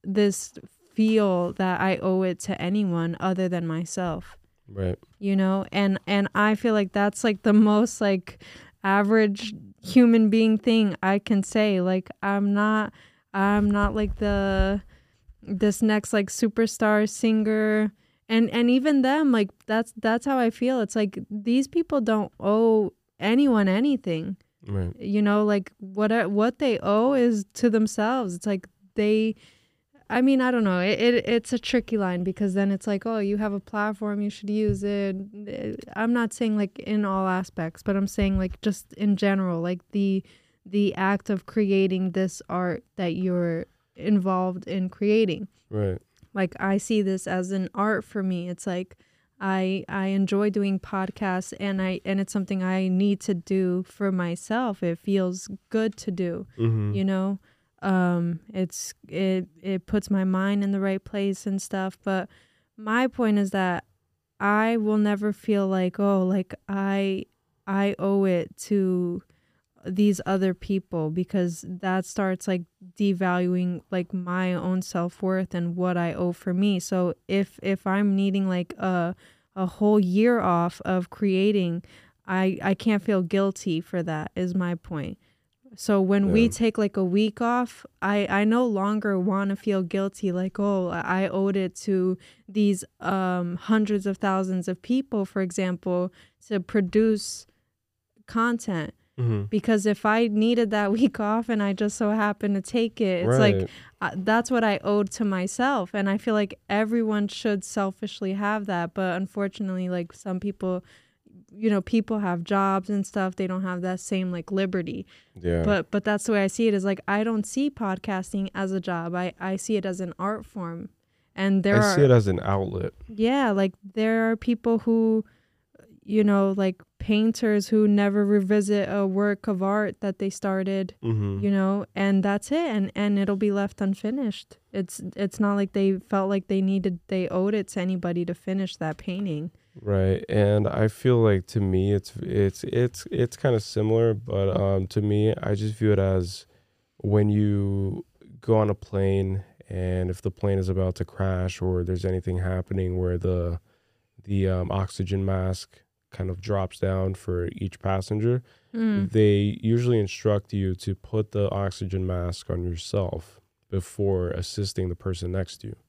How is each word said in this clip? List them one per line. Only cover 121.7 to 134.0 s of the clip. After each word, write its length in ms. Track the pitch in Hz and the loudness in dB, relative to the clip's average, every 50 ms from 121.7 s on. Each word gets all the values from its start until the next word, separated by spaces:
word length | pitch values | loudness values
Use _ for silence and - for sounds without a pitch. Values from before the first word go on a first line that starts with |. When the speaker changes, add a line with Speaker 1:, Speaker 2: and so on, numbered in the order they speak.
| 202 208 | 4 6
Speaker 2:
I 120 | 208 202 | 6 4
Speaker 1:
are 20 | 190 | 6
Speaker 2:
see 80 | 160 | 6
it 80 | 143 131 | 6 8
as 160 | 123 117 104 | 8 6 6
an 140 | 101 92 - | 4 0 0
outlet. 520 | - - 98 98 98 95 - 92 - - _ - - | 0 0 0 0 -2 -4 -4 -4 -6 -6 _ -12 -18
Speaker 1:
Yeah, 460 | - 226 208 220 233 262 285 269 226 | -14 -4 -2 0 0 2 2 2 2
like, 220 | 202 196 196 190 190 _ - 196 - | 2 2 0 -2 -2 _ -20 -10 -4
there 380 | 220 220 220 226 226 226 226 | -2 0 2 2 2 2 0
are 40 | 226 | 0
people 440 | 220 - - 240 226 - 233 226 220 | -2 0 -2 -2 0 0 0 0 0
who, 440 | - 233 226 226 226 220 220 220 214 - _ _ _ _ _ _ _ _ _ - - _ - _ | 2 2 2 2 4 4 2 0 -2 -4 _ _ _ _ _ _ _ _ _ -20 -20 _ -20 _
you 220 | _ - 208 214 208 | _ 0 2 4 4
know, 280 | 208 202 202 196 196 190 | 6 6 4 4 2 2
like, 260 | 202 196 190 185 _ - _ _ _ | 2 0 0 -2 _ -16 _ _ _
painters 720 | - - 214 208 220 226 226 - - 220 214 208 196 - | -2 0 2 4 4 2 2 0 0 2 2 2 2 2
who 180 | 226 214 214 | 4 4 6
never 380 | 208 202 202 202 202 196 208 208 | 6 6 4 4 4 2 2 2
revisit 640 | 202 208 208 190 185 214 214 196 202 208 202 196 - | 4 4 2 4 4 2 2 2 2 0 0 0 0
a 160 | - 202 196 | 0 0 0
work 400 | 196 185 196 208 208 202 196 - | 0 0 0 2 0 0 -2 -2
of 160 | 226 202 180 | -4 -2 0
art 380 | 190 196 202 214 214 190 - _ | 0 0 0 0 0 -2 -4 _
that 180 | - 196 185 _ | -6 -6 -4 _
they 120 | 202 196 | -4 -4
started, 640 | - - - 196 190 190 190 190 196 190 190 185 - _ - | -4 -4 -4 -2 -2 0 -2 -2 -2 -2 -4 -6 -8 _ -4
Speaker 2:
Mm-hmm. 400 | 117 113 107 101 101 98 98 101 | -2 0 0 0 -2 -2 0 0
Speaker 1:
you 60 | 202 | 0
know, 340 | 196 - - 190 196 208 - _ _ | 2 2 2 2 0 -2 -4 _ _
and 280 | 202 196 196 196 190 | -2 2 2 4 4
that's 280 | 190 202 202 208 - - | 2 2 0 -2 -2 -2
it. 160 | 277 320 339 | -2 0 0
And, 240 | 302 220 208 196 - - | 0 0 -2 -2 -2 -2
and 240 | - 208 208 202 196 | -2 -2 0 0 0
it'll 180 | 196 196 202 | 0 0 0
be 160 | 190 214 208 | 0 0 0
left 280 | 196 202 196 202 - - | 0 0 -2 -4 -4 -4
unfinished. 760 | 202 190 196 - | -2 -2 -2 -2